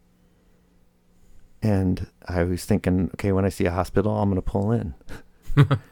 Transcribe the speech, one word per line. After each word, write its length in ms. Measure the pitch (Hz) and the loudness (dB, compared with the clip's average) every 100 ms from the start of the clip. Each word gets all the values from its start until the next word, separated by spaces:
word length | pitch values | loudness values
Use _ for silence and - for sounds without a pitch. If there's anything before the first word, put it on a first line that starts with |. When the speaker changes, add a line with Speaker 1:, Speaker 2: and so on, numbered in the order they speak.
| _ _ _ _ _ _ _ _ _ _ _ _ - - - - | _ _ _ _ _ _ _ _ _ _ _ _ -20 -20 -20 -4
Speaker 1:
And 460 | 110 98 92 - - _ - | 0 2 2 -2 -6 _ -4
I 160 | 90 | -2
was 200 | 87 87 - | 0 -2 0
thinking, 440 | 98 92 92 - - | 0 2 0 0 -2
"Okay, 160 | 101 | 0
when 100 | 95 98 | 0 0
I 40 | |
see 160 | - 90 | 0 0
a 60 | |
hospital, 440 | 87 90 98 101 107 | 0 0 0 0 0
I'm 120 | 101 | 0
gonna 120 | 95 | 0
pull 300 | - 101 101 | -2 -2 0
in." 220 | 117 110 - - - - _ - - | -2 -4 -10 -14 -14 -16 _ 0 2
Speaker 2:
<laughs> 100 | 143 135 - | 4 0 -6